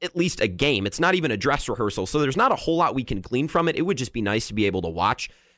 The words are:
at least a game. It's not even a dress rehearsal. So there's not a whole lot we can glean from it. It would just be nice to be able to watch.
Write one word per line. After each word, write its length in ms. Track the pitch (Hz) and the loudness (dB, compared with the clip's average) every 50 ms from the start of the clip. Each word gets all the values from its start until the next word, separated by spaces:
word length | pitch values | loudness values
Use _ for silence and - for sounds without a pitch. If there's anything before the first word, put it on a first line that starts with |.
at 140 | 170 180 - | -10 -6 -2
least 260 | 175 170 180 - - | 0 0 0 2 0
a 60 | - 107 | -2 -2
game. 380 | 90 87 135 147 139 101 98 | 0 0 2 2 2 2 0
It's 140 | 101 - - | -2 -2 0
not 160 | 156 180 185 | 2 2 4
even 160 | 185 160 143 | 2 2 0
a 60 | 110 101 | -2 0
dress 320 | 92 143 139 143 - - | 0 0 0 0 -2 -4
rehearsal. 360 | 110 107 113 104 - - 92 | -2 0 0 -2 0 -2 -4
So 140 | - - 151 | 0 0 0
there's 160 | 147 135 127 | 2 2 2
not 160 | 185 226 262 | 2 2 2
a 40 | 196 | 2
whole 200 | - - - 165 | 0 0 0 0
lot 200 | 165 175 143 - | 2 2 2 0
we 80 | 135 120 | -2 -4
can 180 | - 123 101 | -2 -4 -6
glean 260 | 92 - 120 123 143 156 | -4 -2 -2 0 0 0
from 220 | - 175 170 165 | 0 2 2 2
it. 80 | - - | 0 0
It 60 | 160 | 0
would 140 | 185 196 135 | 0 0 -2
just 140 | 127 - | -2 -6
be 100 | - 120 | -4 -4
nice 260 | 107 101 104 113 - - | -2 0 0 0 -2 -2
to 60 | 104 | -2
be 120 | 107 104 | 0 2
able 160 | 101 92 92 | 2 2 0
to 80 | 85 85 | -2 -2
watch. 400 | 82 85 87 104 123 - - - - _ _ _ _ | -2 0 0 0 0 0 -4 -12 -14 _ _ _ _